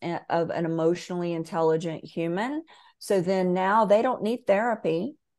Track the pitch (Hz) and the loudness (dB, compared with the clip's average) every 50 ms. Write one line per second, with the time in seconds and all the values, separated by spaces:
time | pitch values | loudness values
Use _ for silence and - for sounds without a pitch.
0 | - 170 170 151 - - - 170 170 165 - - 170 165 165 160 160 160 175 175 | -8 -6 -6 -6 -4 -2 0 0 0 0 -2 -2 -2 -2 0 2 2 2 2 0
1 | - - 180 175 175 175 170 165 165 - - 170 165 160 160 160 165 170 160 - | -4 -6 -6 -4 -4 -4 -4 -4 -6 -4 -2 0 2 2 2 2 0 -4 -6 -8
2 | - 156 - - 165 170 170 185 214 254 294 302 320 - - - _ _ _ _ | -12 -10 -6 -6 -4 -2 -2 -2 -4 -4 -6 -8 -10 -12 -18 -20 _ _ _ _
3 | - - 214 190 170 175 196 190 185 185 180 185 185 190 202 226 226 190 196 214 | -4 0 0 0 2 2 0 2 2 2 2 2 2 2 4 4 4 6 6 4
4 | 233 262 247 - - 208 233 247 - - 196 196 220 240 226 214 - 175 160 165 | 4 2 0 0 -2 -4 -4 -2 0 2 2 2 2 0 -2 -2 -2 -2 0 0
5 | 185 262 311 - _ _ _ | -2 -4 -8 -12 _ _ _